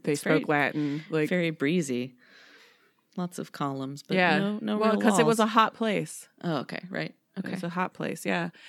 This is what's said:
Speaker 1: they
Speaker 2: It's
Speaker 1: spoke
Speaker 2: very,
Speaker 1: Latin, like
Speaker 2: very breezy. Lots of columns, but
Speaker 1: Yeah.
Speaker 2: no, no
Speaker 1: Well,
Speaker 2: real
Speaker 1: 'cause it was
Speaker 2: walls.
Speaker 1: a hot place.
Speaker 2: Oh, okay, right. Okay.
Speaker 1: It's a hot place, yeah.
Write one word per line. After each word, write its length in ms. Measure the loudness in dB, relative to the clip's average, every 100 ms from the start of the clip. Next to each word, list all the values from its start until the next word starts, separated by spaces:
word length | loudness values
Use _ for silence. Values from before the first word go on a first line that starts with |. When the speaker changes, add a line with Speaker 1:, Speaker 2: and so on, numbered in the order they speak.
Speaker 1:
they 80 | -2
Speaker 2:
It's 100 | -2
Speaker 1:
spoke 240 | 2 0 2
Speaker 2:
very, 140 | 2
Speaker 1:
Latin, 420 | 2 0 -2 -4 -4
like 180 | -2 0
Speaker 2:
very 220 | 0 -2
breezy. 640 | 0 0 0 0 -4 -6 -12 _ -20 -20 -20 -20 _ _ _ _ -8
Lots 220 | -8 -8
of 120 | -12
columns, 500 | -6 -6 -6 -8 -10
but 140 | -2 2
Speaker 1:
Yeah. 220 | 4 4
Speaker 2:
no, 200 | 2 -2
no 160 | -4 0
Speaker 1:
Well, 140 | 2
Speaker 2:
real 80 | 4
Speaker 1:
'cause 160 | 4 4
it 80 | 4
was 120 | 4
Speaker 2:
walls. 120 | 4
Speaker 1:
a 20 |
hot 220 | 4 4
place. 540 | 2 -2 -2 -4 -10 -18 _
Speaker 2:
Oh, 160 | -4 -4
okay, 220 | -4 -10 -8
right. 260 | -8 -8 -12 _ -10
Okay. 140 | -8
Speaker 1:
It's 100 | -6
a 40 | -6
hot 240 | -4 -4
place, 320 | -4 -8 -6
yeah. 260 | -4 -2 -4 -10